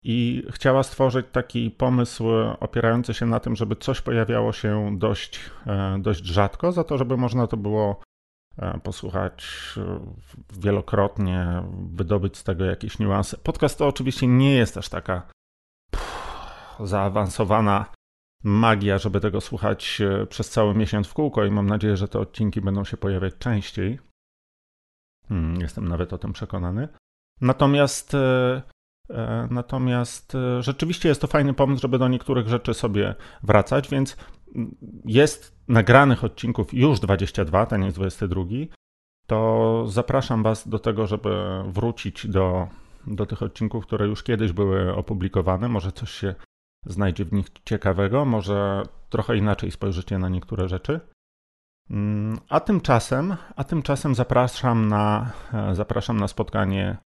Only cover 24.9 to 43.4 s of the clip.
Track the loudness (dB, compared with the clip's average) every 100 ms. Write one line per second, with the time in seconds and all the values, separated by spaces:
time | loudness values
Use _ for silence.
24.9 | _ _ _ -6 -4 -2 -2 -6 -6 -4
25.9 | -4 -4 -6 -8 -8 -8 -6 -4 -4 -6
26.9 | -10 _ _ _ _ 0 4 4 6 4
27.9 | 0 -4 0 2 4 2 -2 -8 _ _
28.9 | _ -12 -8 -4 -4 -4 -4 -4 -2 0
29.9 | 0 -2 -8 -8 -4 -2 -2 -2 -2 -2
30.9 | 2 2 2 2 2 2 2 2 2 2
31.9 | 2 2 0 0 0 2 0 0 -2 0
32.9 | 2 0 -4 -14 -6 4 6 6 0 0
33.9 | -2 -2 -6 -20 -20 -12 -8 -8 -10 -20
34.9 | -12 2 6 6 2 -16 -16 4 4 8
35.9 | 8 8 4 0 -4 -4 -2 -2 2 4
36.9 | 4 2 2 2 -2 2 2 2 0 0
37.9 | -2 -6 -4 -4 -2 -4 -6 -8 -12 _
38.9 | _ _ _ -2 2 4 4 4 2 0
39.9 | -2 2 0 2 2 2 0 -4 -4 -2
40.9 | 0 -2 -2 -2 -2 -2 -4 -4 -2 -2
41.9 | -2 -8 -8 -2 2 2 0 -4 -10 -20
42.9 | -16 -10 -6 -4 -4